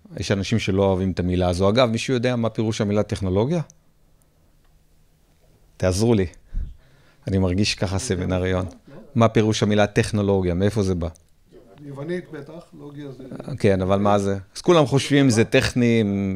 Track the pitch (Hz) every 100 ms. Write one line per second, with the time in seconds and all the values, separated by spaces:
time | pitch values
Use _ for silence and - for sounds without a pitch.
0 | - 165 - 98 92 110 - 95 98 92
1 | 95 90 90 90 90 87 98 117 120 110
2 | - 127 123 120 113 - 110 110 104 104
3 | 104 113 98 95 127 170 - - _ _
4 | _ _ _ _ _ _ _ _ _ _
5 | _ _ _ _ _ _ _ - 92 90
6 | 117 110 87 - - - - - _ _
7 | _ _ - 95 95 90 104 - 95 98
8 | - 90 92 92 92 92 90 - - -
9 | - 117 113 117 107 107 104 104 104 -
10 | 107 107 98 98 90 87 101 107 95 87
11 | 80 - _ _ _ - - - 147 139
12 | 151 180 - 156 139 165 - 160 147 143
13 | 143 123 - - - 127 104 95 92 98
14 | 104 104 98 98 - - - 170 135 135
15 | - 139 139 110 110 131 113 127 120 117
16 | 104 98 98